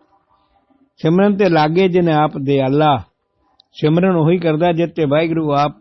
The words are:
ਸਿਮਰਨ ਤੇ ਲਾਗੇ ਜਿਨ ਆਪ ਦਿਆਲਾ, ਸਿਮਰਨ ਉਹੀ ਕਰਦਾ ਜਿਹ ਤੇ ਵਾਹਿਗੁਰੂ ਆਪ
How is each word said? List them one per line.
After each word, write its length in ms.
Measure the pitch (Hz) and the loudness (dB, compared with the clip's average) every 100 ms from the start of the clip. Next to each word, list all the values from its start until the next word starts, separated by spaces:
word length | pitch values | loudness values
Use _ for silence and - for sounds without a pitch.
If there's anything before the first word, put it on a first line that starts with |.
| _ _ _ _ _ _ _ _ _ _ | _ _ _ _ _ _ _ _ _ _
ਸਿਮਰਨ 400 | 160 180 202 196 | -2 2 2 0
ਤੇ 120 | 190 | 0
ਲਾਗੇ 400 | 160 151 170 190 | 2 0 0 0
ਜਿਨ 200 | 180 170 | 2 0
ਆਪ 300 | 151 151 151 | 0 0 -2
ਦਿਆਲਾ, 580 | 139 139 131 143 151 123 - _ _ _ _ _ _ | -2 0 0 0 0 0 -6 _ _ _ _ _ _
ਸਿਮਰਨ 440 | - 151 170 190 170 | -4 0 2 2 2
ਉਹੀ 220 | 156 180 | 2 0
ਕਰਦਾ 340 | 170 151 175 | -2 0 0
ਜਿਹ 140 | 165 165 | 0 -2
ਤੇ 180 | 165 | -2
ਵਾਹਿਗੁਰੂ 480 | 143 151 165 165 151 | -2 0 0 -2 -2
ਆਪ 200 | 143 147 - | -2 -2 -6